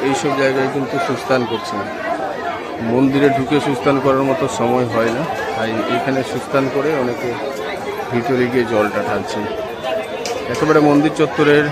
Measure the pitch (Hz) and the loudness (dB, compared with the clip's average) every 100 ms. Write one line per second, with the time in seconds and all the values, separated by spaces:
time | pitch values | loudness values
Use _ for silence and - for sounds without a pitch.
0 | 131 139 147 139 135 135 131 139 135 139 | 0 0 0 2 2 2 0 -2 -2 -2
1 | - 127 - 131 113 113 - 104 - - | -2 -4 0 0 0 -4 -4 -6 -6 -6
2 | - - - - - - - - 113 120 | -6 -4 -4 -6 -6 -6 -8 -6 0 4
3 | 135 139 139 135 131 151 143 135 143 139 | 4 4 4 4 2 0 0 0 2 2
4 | 135 135 135 131 139 - 120 123 123 117 | 2 2 2 0 0 0 0 2 2 2
5 | 113 117 156 - - 107 110 110 113 120 | 0 0 -2 -4 -4 -2 -2 -2 -2 -2
6 | - 135 127 127 - 143 135 139 143 156 | 0 -2 -2 -4 -2 0 0 0 0 0
7 | 123 117 123 113 104 - 107 98 - - | 0 -2 -4 -4 -6 -6 -6 -6 -8 -8
8 | - 120 117 127 123 123 113 113 104 101 | -4 -2 0 0 2 2 2 2 2 0
9 | 101 104 - 107 104 - - - - - | -2 -2 -4 -6 -6 -6 -8 -6 -6 -6
10 | - - - - - - 156 156 147 147 | -6 -8 -6 -6 -4 -2 4 6 6 6
11 | 151 151 151 - 147 147 147 | 4 2 0 2 4 6 4